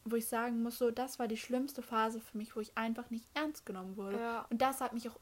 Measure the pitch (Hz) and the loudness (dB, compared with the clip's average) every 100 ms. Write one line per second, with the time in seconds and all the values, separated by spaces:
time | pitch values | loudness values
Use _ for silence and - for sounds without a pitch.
0 | 226 233 226 233 240 233 233 233 240 233 | 0 0 2 0 2 2 0 2 2 4
1 | 262 - 240 220 - 247 277 - 240 226 | 0 0 0 -2 0 0 0 -4 -2 2
2 | 220 226 226 214 220 - 214 - 226 226 | 2 2 -4 -6 -6 -6 -6 -2 0 0
3 | 240 226 - 285 - 302 - 190 185 196 | -2 -6 -4 -2 -2 -2 -6 -6 -6 -6
4 | 196 214 233 233 - 233 262 269 247 233 | -2 0 0 -2 0 4 4 4 0 -2
5 | 233 - | -6 -4